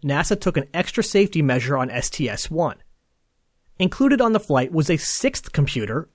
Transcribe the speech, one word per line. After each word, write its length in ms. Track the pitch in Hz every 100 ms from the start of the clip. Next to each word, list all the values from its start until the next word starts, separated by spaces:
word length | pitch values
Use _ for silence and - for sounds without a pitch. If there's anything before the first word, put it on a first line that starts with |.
nasa 340 | 143 143 - 202
took 200 | 190 160
an 100 | -
extra 280 | 175 180 -
safety 380 | 220 196 196 165
measure 380 | 143 127 120 139
on 120 | 127
S 200 | 120 -
T 180 | - 127
S 220 | 104 -
one. 260 | 160 160 - - _ _ _ _ _ _ _ _ -
Included 440 | 180 - 269 262
on 100 | 233
the 80 | 220
flight 320 | - 135 131
was 160 | 160 147
a 80 | 160
sixth 560 | - - - - -
computer 560 | - 139 127 107 123 165